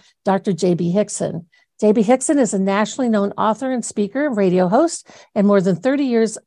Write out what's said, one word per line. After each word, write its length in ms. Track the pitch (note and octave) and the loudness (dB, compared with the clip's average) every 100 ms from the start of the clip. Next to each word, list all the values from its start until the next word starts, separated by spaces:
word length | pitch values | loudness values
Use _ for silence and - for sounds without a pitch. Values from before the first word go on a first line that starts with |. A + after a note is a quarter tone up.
| _ _ - | _ _ -2
Doctor 260 | G3 G3+ | -2 -2
J 220 | F3 F#3 | -2 0
B 180 | F3 F3 | 0 0
Hixson. 520 | F#3 G3+ - D#3 E3 - _ _ _ | -2 -2 -4 -6 -8 -12 _ _ _
J 140 | G#3+ | 2
B 100 | A3 | 2
Hixson 360 | G3+ B3+ - D4 | 2 2 2 0
is 140 | A3+ | 0
a 60 | G3 | 0
nationally 480 | F#3+ G3 G#3+ - B3 | 0 0 -2 -2 -2
known 240 | G#3+ G3+ - | 0 -2 -2
author 340 | G3+ G#3+ C4 | -2 -2 -4
and 140 | B3+ - | -6 -6
speaker, 440 | - G3+ C4 D4 | -4 -4 -2 -2
radio 380 | G#3+ F#3+ F3+ F3+ | 0 0 2 2
host, 420 | A3+ E4 - - - - | 2 2 -2 -14 -20 -8
and 140 | A3+ G3+ | 0 2
more 140 | G3+ | 4
than 160 | F#3 F3 | 2 0
thirty 260 | C4 C#4 | 0 0
years 320 | C#4 A#3 A3+ A3 | 0 0 0 -2